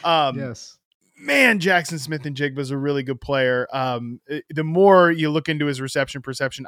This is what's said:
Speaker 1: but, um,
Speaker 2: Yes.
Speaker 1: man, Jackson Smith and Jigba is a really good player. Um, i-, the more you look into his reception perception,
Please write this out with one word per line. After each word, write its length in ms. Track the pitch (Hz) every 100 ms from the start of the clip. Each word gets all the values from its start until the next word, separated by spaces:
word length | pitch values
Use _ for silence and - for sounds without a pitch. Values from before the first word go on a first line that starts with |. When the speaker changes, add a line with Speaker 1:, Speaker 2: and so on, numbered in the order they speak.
Speaker 1:
but, 80 | 170
um, 300 | 160 143 131
Speaker 2:
Yes. 380 | 131 113 - _ _ _ _ _
Speaker 1:
man, 400 | 285 285 254 214
Jackson 400 | 175 180 156 165
Smith 260 | 143 156 147
and 80 |
Jigba 260 | 139 143 135
is 120 | 135
a 60 | 139
really 260 | 143 139
good 160 | 131 127
player. 480 | - 139 127 123 -
Um, 480 | 135 131 120 120 123 -
i-, 120 | 151 -
the 140 | 151
more 480 | 156 170 196 185 170
you 180 | 165 151
look 200 | 156 156
into 160 | 151 147
his 160 | 131
reception 400 | 135 147 135 139
perception, 440 | 135 127 135 -